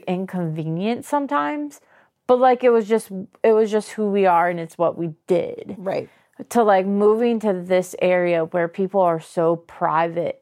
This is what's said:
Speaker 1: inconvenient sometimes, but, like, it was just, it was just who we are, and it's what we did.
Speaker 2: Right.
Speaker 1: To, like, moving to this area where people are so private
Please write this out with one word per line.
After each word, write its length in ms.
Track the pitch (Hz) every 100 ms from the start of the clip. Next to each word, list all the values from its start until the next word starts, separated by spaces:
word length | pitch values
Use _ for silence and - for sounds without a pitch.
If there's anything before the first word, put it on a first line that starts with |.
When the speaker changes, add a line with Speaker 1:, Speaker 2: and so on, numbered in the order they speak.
| -
Speaker 1:
inconvenient 960 | 180 190 185 165 156 156 165 208 240
sometimes, 760 | - 294 277 285 294 294 294 - _ _ _ _ -
but, 140 | 247
like, 240 | 254 247
it 60 | 247
was 180 | 233 202
just, 240 | 220 - 190 - _
it 80 | 226
was 180 | 220 220
just 220 | 214 -
who 180 | - 208
we 160 | 196 190
are, 220 | 170 175
and 100 | 175
it's 200 | 165 -
what 200 | 165 -
we 140 | 165 151 -
did. 480 | 175 - - - 202
Speaker 2:
Right. 300 | 190 - - _ _ - -
Speaker 1:
To, 140 | 240
like, 220 | 214 190 190
moving 560 | 202 208 220 240 226
to 100 | 214
this 460 | 185 175 185 180 -
area 440 | 180 180 175 170 160
where 240 | 180 170
people 320 | 170 185 196
are 180 | 180 165
so 380 | 156 - 165 165
private 840 | - - 165 156 170 170 160 -